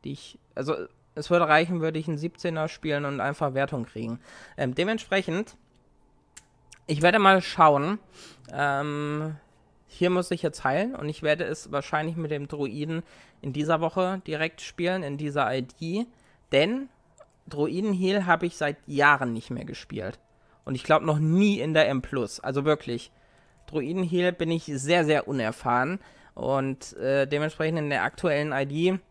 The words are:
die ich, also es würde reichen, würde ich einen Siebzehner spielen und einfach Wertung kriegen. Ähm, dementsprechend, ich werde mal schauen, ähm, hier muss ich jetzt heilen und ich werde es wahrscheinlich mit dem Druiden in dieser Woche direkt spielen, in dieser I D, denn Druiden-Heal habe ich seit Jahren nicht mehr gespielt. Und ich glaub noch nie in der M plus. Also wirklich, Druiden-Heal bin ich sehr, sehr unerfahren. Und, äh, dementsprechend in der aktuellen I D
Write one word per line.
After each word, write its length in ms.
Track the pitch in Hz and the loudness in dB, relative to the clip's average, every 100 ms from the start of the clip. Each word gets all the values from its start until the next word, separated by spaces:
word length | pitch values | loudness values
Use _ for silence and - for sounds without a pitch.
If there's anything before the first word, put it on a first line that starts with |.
| 135 | -12
die 80 | |
ich, 260 | 143 - - _ - | -14 -16 -20 _ -8
also 180 | 135 151 - _ _ - | -4 -4 -6 _ _ -12
es 140 | 151 | 0
würde 200 | 175 160 | 2 6
reichen, 320 | 156 165 175 | 4 4 -2
würde 180 | 160 160 | -2 -4
ich 80 | 160 | -4
einen 100 | 151 | -4
Siebzehner 520 | 165 - 175 160 156 | -6 -6 -6 -2 -4
spielen 340 | - 156 143 | -4 -4 -2
und 160 | 143 139 | -2 -2
einfach 340 | 127 147 147 | -4 -2 -2
Wertung 300 | 131 139 135 | 0 -2 -4
kriegen. 380 | 113 110 113 120 - - - - | -8 -8 -8 -8 -12 -20 -18 -6
Ähm, 180 | 131 | -4
dementsprechend, 840 | 131 185 220 - 196 185 165 226 - _ _ _ _ _ _ _ - _ _ _ - - | 0 0 -2 -2 -2 0 -4 -6 -12 _ _ _ _ _ _ _ -20 _ _ _ -20 -6
ich 160 | 147 | 4
werde 180 | 170 214 | 4 6
mal 220 | 196 190 | 8 6
schauen, 580 | 180 - 160 143 151 214 - - - - - | 4 6 8 8 2 -4 -8 -20 -20 -20 -14
ähm, 840 | 139 143 139 147 147 147 151 156 151 _ _ _ _ _ | -2 0 0 -2 -4 -4 -4 -6 -10 _ _ _ _ _
hier 220 | - 180 | -2 0
muss 200 | 180 175 | 0 -2
ich 120 | 175 | -4
jetzt 200 | 160 - | -4 -6
heilen 320 | - 143 220 269 | -4 -4 -4 -6
und 140 | 147 | -10
ich 140 | 156 | -6
werde 220 | 151 151 175 | -2 0 -2
es 260 | 156 - | -6 -6
wahrscheinlich 460 | 143 - 156 160 165 | -8 -4 -4 -4 -6
mit 120 | 156 | -6
dem 180 | 151 143 | -6 -8
Druiden 540 | 147 139 113 151 165 - - - _ | -6 -6 -6 -6 -6 -8 -20 -20 _
in 120 | 143 | -8
dieser 280 | 135 151 160 | -4 0 2
Woche 400 | 160 190 185 190 170 | 0 0 -2 -2 -6
direkt 340 | 156 160 - | -4 -4 -6
spielen, 400 | - - 175 185 | -16 -4 -2 -2
in 160 | 151 143 | -4 -6
dieser 380 | 147 143 120 131 | -4 0 0 0
I 60 | |
D, 440 | 127 - 165 190 240 _ _ _ _ | -4 -8 -6 -4 -4 _ _ _ _
denn 380 | 139 165 254 269 _ _ _ - _ - | 4 4 0 -8 _ _ _ -20 _ -12
Druiden-Heal 760 | 147 147 180 214 190 185 202 180 | -4 -2 0 0 2 2 2 2
habe 200 | 165 175 | 2 2
ich 120 | - | -2
seit 200 | 147 151 - | -4 -4 -6
Jahren 460 | 143 143 139 127 | 4 6 6 2
nicht 180 | 113 - | -4 -6
mehr 160 | 120 - | -10 -8
gespielt. 540 | - - 104 95 - _ _ _ _ - | -12 -10 -8 -8 -10 _ _ _ _ -8
Und 100 | 131 | -6
ich 80 | |
glaub 200 | - 156 | 4 4
noch 160 | 160 151 | 4 2
nie 400 | 156 175 208 202 | 4 4 4 4
in 140 | 147 | 2
der 140 | 156 139 | 4 4
M 140 | 135 | 2
plus. 380 | - 139 110 - | -2 -4 -4 -4
Also 240 | - 139 143 | -4 -2 2
wirklich, 460 | 151 - 117 - _ _ _ _ _ - | 0 0 -8 -8 _ _ _ _ _ -6
Druiden-Heal 680 | 156 135 180 175 175 180 | -4 -2 -2 0 2 2
bin 180 | 175 165 | 0 -2
ich 140 | 165 - | -2 -2
sehr, 400 | 139 139 175 156 | -6 2 4 4
sehr 220 | 151 - | 2 2
unerfahren. 720 | 135 110 117 123 120 135 190 - - - | -2 -2 -2 0 2 2 -4 -10 -20 -20
Und, 600 | - 123 135 135 131 - - | -6 -2 0 0 -6 -12 -6
äh, 300 | 127 139 139 | 0 0 2
dementsprechend 520 | 147 151 - 156 165 | 0 -2 -2 -2 0
in 100 | 147 | -2
der 140 | 135 | 0
aktuellen 480 | 110 - 180 143 151 | -2 -2 0 0 0
I 140 | 135 139 | -2 -2
D 340 | 147 180 185 _ | 0 0 0 _